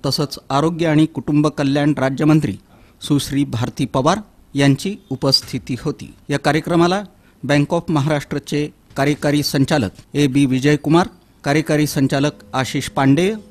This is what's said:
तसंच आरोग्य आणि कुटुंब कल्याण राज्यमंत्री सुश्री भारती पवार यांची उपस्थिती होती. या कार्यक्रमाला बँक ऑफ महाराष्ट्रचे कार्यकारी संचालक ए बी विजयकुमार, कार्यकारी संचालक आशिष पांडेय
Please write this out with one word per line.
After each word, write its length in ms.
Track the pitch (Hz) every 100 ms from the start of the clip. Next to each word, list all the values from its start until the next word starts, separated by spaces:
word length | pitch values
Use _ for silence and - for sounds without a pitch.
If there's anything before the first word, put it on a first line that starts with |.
| 143
तसंच 320 | 131 147 - _
आरोग्य 360 | 135 160 170 165
आणि 200 | 151 156
कुटुंब 400 | - 131 147 151
कल्याण 440 | - 143 143 147 139
राज्यमंत्री 560 | 131 135 151 156 147 95 _ - - _
सुश्री 420 | - 143 - 139
भारती 400 | 139 120 120 -
पवार 340 | 131 139 135 196 208 _ _
यांची 420 | 139 139 135 190 202 _
उपस्थिती 680 | 127 143 131 - 135 - 127
होती. 340 | - - - - -
या 100 | 143
कार्यक्रमाला 640 | - 151 - 165 170 190 202 _ _ _
बँक 320 | 127 143 143
ऑफ 160 | 170 165
महाराष्ट्रचे 760 | 160 139 147 - 143 - 147 151 - _ -
कार्यकारी 460 | 139 147 151 147
संचालक 480 | 143 151 135 151 110 - -
ए 120 | 143 147
बी 200 | 131 143
विजयकुमार, 600 | 131 135 147 151 165 185 - _ _
कार्यकारी 420 | 143 147 147 151 151
संचालक 460 | - 135 139 147 - -
आशिष 360 | 131 131 143 -
पांडेय 460 | - 135 139 185 220 -